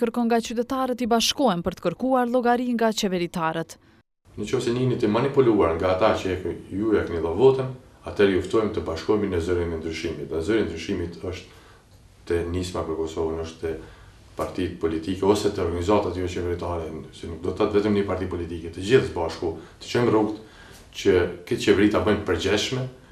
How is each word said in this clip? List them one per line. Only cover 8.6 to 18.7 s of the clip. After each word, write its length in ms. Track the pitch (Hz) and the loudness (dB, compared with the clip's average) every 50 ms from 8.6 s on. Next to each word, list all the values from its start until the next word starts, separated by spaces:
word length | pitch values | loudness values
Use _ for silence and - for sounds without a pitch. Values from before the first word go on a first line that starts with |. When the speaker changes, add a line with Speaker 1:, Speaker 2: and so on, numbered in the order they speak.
| 107 98 85 | 2 2 -2
Speaker 2:
të 80 | - 85 | -4 -4
bashkohemi 420 | 95 95 - - - 110 104 98 95 | -4 -6 -6 0 0 0 2 2 0
në 80 | 92 85 82 | -2 -2 0
zërin 280 | 90 90 90 87 85 85 | 0 0 0 0 -2 -4
e 40 | 80 | -6
ndryshimit. 480 | 80 82 80 - - 82 78 73 69 - | -6 -6 -8 -6 -6 -6 -6 -6 -8 -6
Dhe 140 | 78 82 80 | -6 -4 -2
zëri 180 | - 113 107 95 | 0 0 0 0
i 40 | |
ndryshimit 500 | - - - - - 98 87 87 85 - - - 92 | -2 -4 -8 -6 -4 -4 -4 -4 -6 -8 -10 -10 -10
është 280 | 87 - - - - - - - - - _ _ - - - - - - - - | -10 -10 -14 -18 -20 -20 -20 -20 -20 -20 _ _ -20 -20 -20 -20 -20 -20 -6 -4
te 140 | 87 85 90 | -4 -2 -2
nisma 380 | 87 85 92 90 - - 87 80 | -2 -4 -4 -4 -4 -4 -6 -4
për 120 | 82 80 80 | -4 -4 -4
Kosovën, 420 | 82 78 - 87 82 80 82 80 80 | -4 -4 -4 -4 -4 -2 -4 -4 -6
është 180 | 82 - - 82 | -10 -10 -8 -8
te 100 | 80 80 - - - - - - - - - - - - - | -6 -6 -8 -10 -16 -20 -20 -20 -20 -20 -20 -20 -16 -8 -8
partitë 380 | 82 80 - - 90 85 87 - | -8 -6 -4 -4 -4 -4 -4 -2
politike 460 | - 80 80 80 80 95 92 90 98 | -2 -2 -2 -2 -4 -4 -2 2 4
ose 240 | 98 104 101 - 101 | 4 4 4 2 -2
te 120 | - - 90 | -2 0 -2
organizatat 520 | 85 85 87 87 95 107 101 - 92 87 | -2 -2 -2 0 2 2 2 2 0 -4
jo 140 | 90 90 90 | -4 -4 -4
qeveritare, 560 | - - 87 87 87 85 87 87 87 82 82 78 78 78 - - - | -4 -4 -4 -4 -4 -4 -4 -4 -4 -6 -6 -8 -10 -12 -14 -14 -16
se 120 | - - | -14 -12
nuk 140 | 85 85 80 85 | -12 -10 -6 -6
do 80 | 92 | -6
të 60 | 90 - | 0 0
thotë 160 | 107 98 98 | 0 2 2
vetëm 220 | 101 101 107 104 | 2 2 4 2
një 80 | 101 98 | 2 0
parti 220 | - 92 90 95 92 | 0 -2 -4 -4 -4
politike, 400 | 90 87 87 82 87 82 80 82 | -4 -6 -6 -6 -8 -8 -8 -10